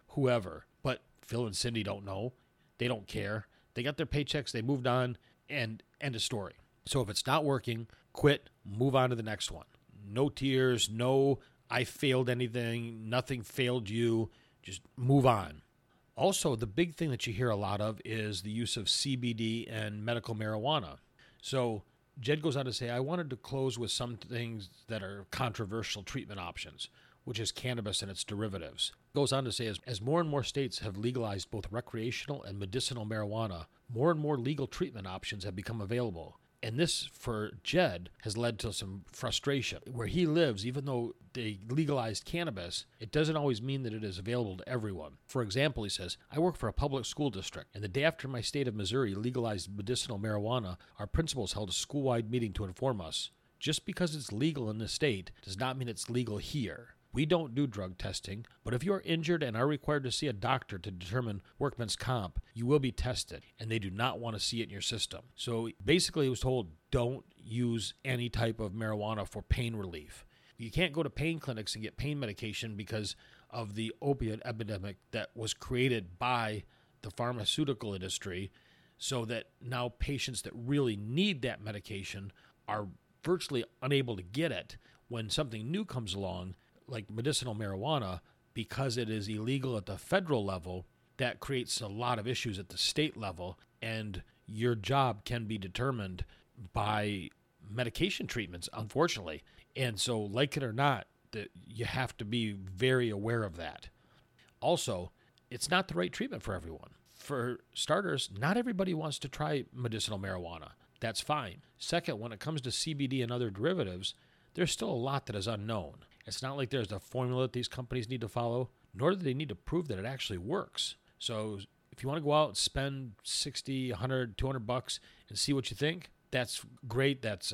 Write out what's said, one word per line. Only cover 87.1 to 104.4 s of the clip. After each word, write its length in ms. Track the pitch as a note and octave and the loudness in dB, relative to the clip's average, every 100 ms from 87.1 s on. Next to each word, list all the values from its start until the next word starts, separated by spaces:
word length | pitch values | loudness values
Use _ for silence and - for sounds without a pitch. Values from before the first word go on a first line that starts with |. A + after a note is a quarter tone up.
| A2 C3 C#3+ B2+ G#2+ | -2 0 0 0 -4
marijuana, 640 | G#2 G2 B2+ D3+ G2 F2+ - _ _ | -2 -2 0 0 0 -4 -8 _ _
because 420 | - G#2+ - C3+ A#2 | -8 -6 -2 0 0
it 140 | A2 | 0
is 180 | A2 G2+ | -2 -2
illegal 480 | G#2+ A2+ C3+ C3 A2+ | -2 0 0 0 -2
at 120 | F#2+ | -4
the 100 | F#2 | -8
federal 480 | - D3+ F3 C3 G2+ | 0 0 4 2 2
level, 400 | F#2 F2 F2+ - _ _ - | -2 -4 -8 -8 _ _ -2
that 220 | B2 - | -2 -2
creates 420 | - C3 A#2 - | -2 -2 -2 -4
a 60 | G#2+ | -4
lot 320 | G#2 B2 A#2 | -2 0 0
of 80 | G#2+ | 0
issues 320 | A#2+ A#2+ F#2+ | -2 -2 -4
at 100 | F#2+ | -6
the 80 | - | 0
state 400 | - - D3+ - | 0 2 0 0
level, 400 | G2+ F2+ F2+ - - - | -6 -6 -8 -10 -18 -8
and 400 | A2+ A2 G#2+ F#2+ - _ - | -4 -4 -4 -6 -10 _ -10
your 300 | G#2+ A#2+ A#2 | 0 2 2
job 500 | F#2+ C#3 C3 G#2 - | 2 4 4 0 -4
can 200 | A#2+ G#2+ | -4 -2
be 120 | G#2+ | -4
determined 680 | F#2+ - C3 B2 F#2+ F#2 - - _ - F#2+ | -4 -2 -2 0 -4 -4 -8 -10 _ -16 -6
by 560 | A#2 G#2 G#2+ G#2 G2+ E2 - _ _ G#2+ | -2 2 2 2 -2 -6 -12 _ _ -10
medication 600 | G#2+ A#2+ - F3+ - B3 | -4 -2 2 0 0 -4
treatments, 420 | A#2+ F#2 F2 - | -4 -4 -6 -10
unfortunately. 720 | - A2 C3 E3+ - E2+ D2 - - - - | -8 -4 2 2 2 -6 -10 -12 -20 -12 -2
And 240 | B2+ G#2 | -2 0
so, 220 | - A2+ | 0 0
like 360 | G#2 G#2+ C#3+ D3+ | 0 2 2 2
it 60 | |
or 100 | C3 | -2
not, 340 | A2 C#3+ A#2 - _ - | 2 4 2 -4 _ -12
that 180 | G#2+ - F2 - | -8 -8 -12 -14
you 200 | A2+ A2+ | -4 -2
have 300 | C3 B2+ - | 0 -2 -2
to 80 | G#2+ | -2
be 260 | A#2+ A2 | 0 0
very 580 | G2 F#2+ F#2 C3 B2+ A#2+ | -2 -8 2 4 6 4
aware 340 | G2+ G#2+ A#2 | 2 0 0
of 140 | G#2 E2 | 0 -4
that. 320 | D#2+ - - _ _ - _ _ | -8 -10 -16 _ _ -20 _ _